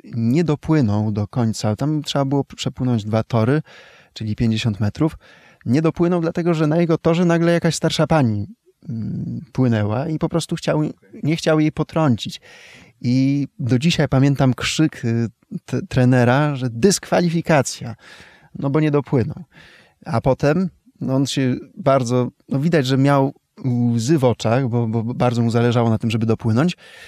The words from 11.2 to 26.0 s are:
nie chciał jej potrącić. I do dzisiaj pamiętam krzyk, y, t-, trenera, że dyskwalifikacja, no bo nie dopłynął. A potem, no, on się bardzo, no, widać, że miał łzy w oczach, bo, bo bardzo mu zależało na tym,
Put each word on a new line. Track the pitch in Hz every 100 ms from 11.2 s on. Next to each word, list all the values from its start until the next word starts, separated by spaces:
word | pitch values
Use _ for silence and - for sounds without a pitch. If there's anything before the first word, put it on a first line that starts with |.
nie | 147 160
chciał | 160 156
jej | 156
potrącić. | - - 165 151 110 - - - - - - - _
I | 120 131 135 143 135 -
do | 123 127
dzisiaj | 165 165 143
pamiętam | 135 139 135 131
krzyk, | 123 127 - 156 -
y, | 120 117 113 - _ -
t-, | - 123 196
trenera, | 127 127 127 120 131 147 135
że | 127
dyskwalifikacja, | 113 196 180 - 180 175 165 - 151 - - 123 107 - - - - _ -
no | 139
bo | 151
nie | 156
dopłynął. | 143 - 135 110 165 - - - - _ _
A | - 117
potem, | - 127 143 165 190 - _ _
no, | 123
on | 131 139
się | - 131 127 - -
bardzo, | 139 135 120 127 120 - _
no, | 139
widać, | 160 160 127
że | 135
miał | 139 139 135 - _ - 135
łzy | 120 120 117 113 160
w |
oczach, | 127 110 113 123 131
bo, | 120 113
bo | 113
bardzo | 113 - 123 117
mu | 117
zależało | 117 120 120 117
na |
tym, | 110